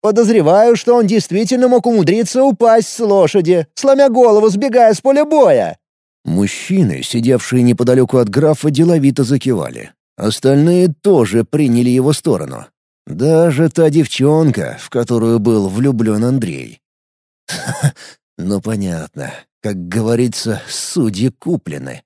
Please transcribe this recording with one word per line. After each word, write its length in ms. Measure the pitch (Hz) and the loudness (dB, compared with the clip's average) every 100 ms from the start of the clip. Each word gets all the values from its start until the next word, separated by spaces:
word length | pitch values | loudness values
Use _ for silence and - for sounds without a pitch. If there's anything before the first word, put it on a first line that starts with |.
Подозреваю, 720 | 208 214 220 226 151 185 233 233 | 0 2 2 4 4 4 4 2
что 180 | - | 2
он 120 | 240 214 | 2 2
действительно 600 | 214 - 180 220 254 254 | 0 -2 -4 -2 0 2
мог 180 | 247 247 | 2 2
умудриться 560 | 226 165 208 214 254 | 0 2 0 0 0
упасть 460 | 269 208 233 226 214 | 0 2 4 4 2
с 120 | - | -4
лошади, 680 | 226 196 165 202 165 175 151 | 0 2 2 2 0 0 -2
сломя 340 | - 269 269 277 | -2 0 4 4
голову, 400 | 233 240 208 214 | 4 4 4 2
сбегая 440 | 196 269 220 220 | 0 0 4 4
с 80 | 214 | 4
поля 240 | 262 277 | 0 0
боя". 540 | 302 311 233 131 90 80 _ _ _ _ | 2 4 4 4 0 -8 _ _ _ _
Мужчины, 760 | - 85 101 - - 190 131 69 | -6 -2 -2 -6 -4 0 0 -2
сидевшие 600 | - 120 117 123 - 127 | -6 -2 0 0 0 0
неподалёку 560 | 123 113 123 127 127 131 | 2 2 2 2 2 0
от 100 | 113 | 0
графа, 420 | 110 156 151 147 | 0 0 0 -2
деловито 540 | 139 165 165 139 135 | 0 2 2 0 0
закивали. 680 | 120 135 131 110 65 58 - _ _ - | -2 -2 -2 -4 -6 -12 -18 _ _ -8
Остальные 720 | 104 104 131 139 160 180 180 147 | -6 -2 0 2 2 2 0 0
тоже 420 | 202 175 110 107 | 0 2 2 0
приняли 440 | 110 - 143 117 123 | -2 -2 0 0 2
его 240 | 127 131 | 0 0
сторону. 540 | 147 165 104 71 60 - _ _ _ - | -2 -2 -4 -6 -14 -18 _ _ _ -16
Даже 600 | 117 135 160 170 139 160 | -4 0 2 2 0 -2
та 200 | - 160 | 2 0
девчонка, 840 | 147 135 - 135 156 160 113 64 58 | 2 -2 0 0 2 0 -2 -6 -10
в 100 | - | -8
которую 480 | 123 117 120 113 117 | -6 -2 -2 0 0
был 300 | 107 110 95 | 2 0 0
влюблён 560 | 98 135 120 110 104 | -2 -2 0 -2 -2
Андрей. 560 | 120 131 110 69 58 57 _ _ _ _ _ _ - | -2 -2 -4 -10 -14 -20 _ _ _ _ _ _ -14
<laughs> 440 | - - - 147 - - _ _ - | -12 -10 -4 -6 -6 -20 _ _ -12
Ну 220 | 90 101 | -6 -6
понятно, 720 | 107 110 95 82 78 - 67 - _ _ | -4 -6 -6 -8 -10 -14 -14 -14 _ _
как 260 | 110 98 87 | -10 -10 -8
говорится, 720 | 104 110 120 123 - 113 101 - | -6 -2 -2 -2 -4 -8 -8 -10
судьи 640 | - - 175 113 95 123 | -12 -8 -4 -4 -2 -6
куплены. 720 | - - 165 - 73 65 62 | -6 -6 -6 -6 -12 -12 -16